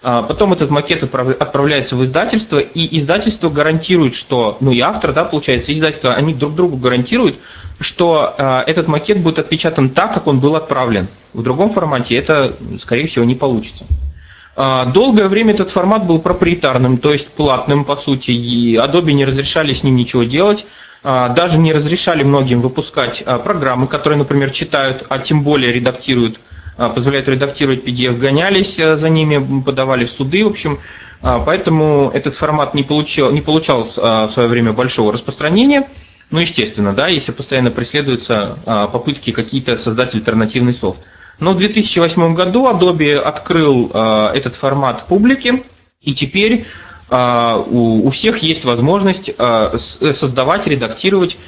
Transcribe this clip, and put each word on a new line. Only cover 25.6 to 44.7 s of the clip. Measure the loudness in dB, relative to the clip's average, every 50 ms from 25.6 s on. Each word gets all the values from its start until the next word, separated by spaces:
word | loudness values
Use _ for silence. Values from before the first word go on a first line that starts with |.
| 2 2
редактируют, | 0 2 0 0 -2 -2 -2 0 2 2 2 0 -2 -8 -18 _ -20 -18 -18 -18 -6
а, | -4 -4 -2
позволяют | 0 0 0 0 0 0 0 0
редактировать | 0 0 0 -4 -2 -2 0 0 0 -2 -2
P | -6
D | -4 -2 0 0
F, | 0 0
гонялись, | 2 2 2 2 2 2 2 2 0 0 -2 0
а, | 2 2 2 2
за | 2 2
ними, | 2 2 2 2 2
м, | 0 0 0 -2 -2 -2
подавали | -2 -2 -2 0 0 0 0 -2
в | -4
суды, | -4 -6 -4 -2 0 2 2
в | 0
общем, | 0 -2 -4 -4 -4 -6 -8 -16 -20 -20 -20 -20 -20 -6
а, | -2 0 0 0
поэтому | 0 0 -2 0 0 0 2 2 2 4 4 2 2 2 0
этот | -2 -4 -4 -6
формат | -4 -4 -2 0 0 -2 -2 -2
не | -4 -2
получил, | 0 0 -2 -2 -2 0 0 2 2
не | 2 0
получал, | 0 0 0 0 2 2 0 0 0 -4 -4 -2
а, | 0 2 2 2 0 0
в | 0
свое | 0 2 2
время | 2 2 2 0 2
большого | 0 -2 -2 0 0 0 2 0
распространения. | -2 -6 -8 -8 -4 -2 0 2 4 4 4 4 2 0 -2 -10 -20 -20 -20 -20 _ _ _
Ну, | -2 0
естественно, | 0 0 0 -2 -4 -4 -2 -2 -2 0
да, | 0 0 0 0
если | 0 -2 -2 -6
постоянно | -10 -10 -8 -4 0 2 2 2
преследуются, | 0 -2 -6 -2 -2 -2 0 0 -2 -4 -2 -2 -2 -2 -2 -4 -6 -10 -6
а, | -2 -2 0 0 -2
попытки | -2 -4 -4 -4 -6 -4 -4 -4
какие-то | -4 -4 -4 -4 -4 -4 -2 -2 -4 -2
создать | -2 -4 -2 -2 -2 -2 -2
альтернативный | -4 -2 0 0 0 0 0 0 0 0 0 0
софт. | 0 -4 -4 -6 -6 -14 -20 -20 -20 -20 -20 -10 _
Но | 0 0 2
в |
две | 2 0 0
тысячи | 2 0 0 0 2 2
восьмом | 2 2 2 2 2 2 2
году | 2 0 2 2 2 2 4
Adobe | 4 4 4 2 2 2 2 2 2
открыл, | 2 0 -2 -4 -6 -6 -2 0 2 4 4 4 2 2 0 0
а, | 0 2 2 2 2 2 2 0
этот | -2 -4 -4 -8
формат | -4 -2 -2